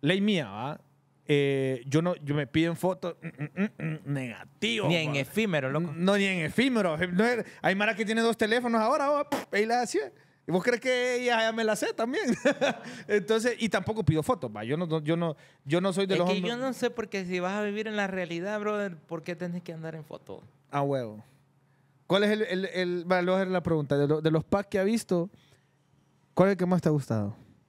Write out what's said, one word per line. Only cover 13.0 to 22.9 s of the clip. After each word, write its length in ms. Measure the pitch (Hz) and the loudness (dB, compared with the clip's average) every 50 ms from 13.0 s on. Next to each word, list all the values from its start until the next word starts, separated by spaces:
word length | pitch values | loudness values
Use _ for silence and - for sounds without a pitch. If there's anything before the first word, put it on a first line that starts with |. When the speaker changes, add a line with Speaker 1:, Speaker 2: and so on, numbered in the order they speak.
| - - | -6 0
Speaker 1:
Entonces, 460 | 202 208 180 208 220 226 220 247 233 - | 0 0 2 2 0 2 2 0 -2 0
y 120 | 220 214 | -2 0
tampoco 340 | - 208 180 - 220 220 202 | 0 0 -2 -2 -4 0 2
pido 180 | 147 160 156 147 | 2 2 2 2
fotos, 280 | - 254 185 - 120 107 | 0 0 -2 -2 -8 -8
va. 80 | 104 107 | -8 -4
Yo 120 | 113 135 | -4 -2
no, 80 | 156 180 | -2 -2
no, 140 | 165 156 160 151 | -2 -2 -2 0
yo 140 | 147 165 | 0 0
no, 180 | 165 175 165 147 - - - _ _ _ | 0 0 -4 -4 -8 -14 -20 _ _ _
yo 160 | 139 151 175 | 0 0 2
no 140 | 180 196 180 | 2 0 0
soy 100 | 185 196 | 0 0
de 80 | 190 190 | 2 2
Speaker 2:
Es 40 | - | 2
Speaker 1:
los 100 | 175 180 | 2 2
Speaker 2:
que 60 | 190 | 2
Speaker 1:
hombres 160 | 190 180 220 240 | 0 0 -2 -4
Speaker 2:
yo 60 | 240 | -2
no 100 | 262 262 240 | -4 -4 -4
sé, 160 | - 247 240 | -2 -4 -4
porque 340 | 233 - 220 220 - 196 190 | -4 -4 -8 -6 -6 -6 -6
si 160 | 180 185 180 | -4 -4 -2
vas 140 | 180 180 196 | -2 -2 -2
a 80 | 208 208 | -2 -2
vivir 240 | 208 202 208 220 220 | -2 -4 -4 -6 -4
en 80 | 214 | -2
la 100 | 208 202 | -2 -2
realidad, 540 | 190 190 185 180 160 170 170 175 202 214 208 | -2 -2 -4 -4 -4 -4 -4 -4 -4 -4 -2
brother, 340 | 208 208 214 208 202 196 175 156 | -2 -2 -2 -2 -2 -4 -6 -10
¿por 240 | - _ 165 170 160 | -12 _ -10 -10 -8
qué 120 | - 175 | -8 -8
tenés 280 | 165 180 175 175 180 175 | -6 -6 -6 -6 -8 -8
que 100 | - 165 | -10 -12
andar 220 | 160 160 160 160 | -10 -10 -10 -12
en 100 | 160 151 | -12 -14
foto? 380 | - - - - - 98 - - - _ _ _ _ | -14 -16 -16 -14 -14 -14 -14 -14 -20 _ _ _ _
Speaker 1:
Ah, 120 | - 143 143 | -2 0 0
huevo. 420 | 143 139 135 123 110 107 107 - _ _ _ _ _ _ _ _ _ _ _ _ _ _ _ _ | 0 0 -2 -2 -6 -10 -14 -18 _ _ _ _ _ _ _ _ _ _ _ _ _ _ _ _
¿Cuál 180 | _ - 196 208 | _ 2 4 4
es 60 | 208 214 | 4 4
el, 100 | 220 214 | 2 0
el, 220 | 175 180 185 190 | 0 0 -2 -2
el, 440 | 180 165 180 185 180 | -2 -2 -2 -2 -2